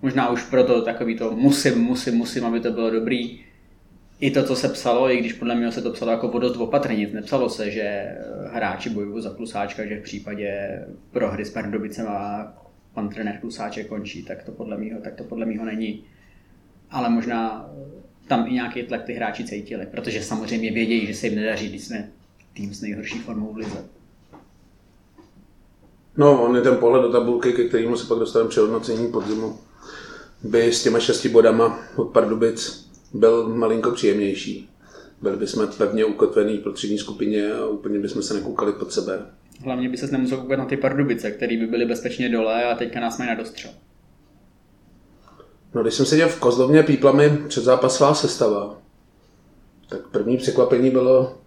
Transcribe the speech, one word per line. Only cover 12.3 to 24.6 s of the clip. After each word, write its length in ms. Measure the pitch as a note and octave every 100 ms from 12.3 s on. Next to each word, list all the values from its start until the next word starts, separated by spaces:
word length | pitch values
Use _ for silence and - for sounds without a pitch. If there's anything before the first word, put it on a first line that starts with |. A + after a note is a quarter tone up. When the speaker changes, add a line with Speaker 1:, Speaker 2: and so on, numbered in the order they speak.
| G2+ G#2+ - - _ _
Speaker 1:
pan 160 | - G#2
trenér 280 | G#2 G#2+ G2+
Klusáček 460 | A#2 A2+ G#2+ G#2 G#2
končí, 360 | G#2+ G2+ -
tak 200 | - -
to 80 | -
podle 260 | - G#2+ G#2
mýho, 240 | G#2+ A2+
tak 140 | - -
to 80 |
podle 220 | - A#2 A2+
mýho 200 | G#2+ A2
není. 380 | G#2+ A2+ G#2 - _ _ _ _ _ _ _ -
Ale 180 | C#3 A#2+
možná, 600 | A#2 A#2 A#2 A2+ A2 -
eh, 320 | - - - - _ -
tam 200 | B2 A#2
i 40 |
nějaký 300 | B2+ A#2 B2
tlak 200 | A#2+ A#2
ty 100 | -
hráči 300 | A2+ A2+ G#2 -
cítili, 400 | G#2 G#2 G#2+ F#2
protože 320 | - A#2+ G#2+
samozřejmě 480 | G2+ A2 A2 A2+ A2
vědějí, 340 | A2 A2 A#2 G#2
že 60 |
se 140 | G2+ A#2
jim 80 | G#2
nedaří, 340 | A2 A2 G#2+
když 140 | F#2
jsme 260 | - A2+ G2+ - _ _ _
tým 200 | - G2+
s 80 | G2+
nejhorší 380 | G#2 G2+ - -
formou 340 | - G#2+ G#2+
v 40 | G#2+
lize. 280 | G#2+ - - - _ _ _ - _ _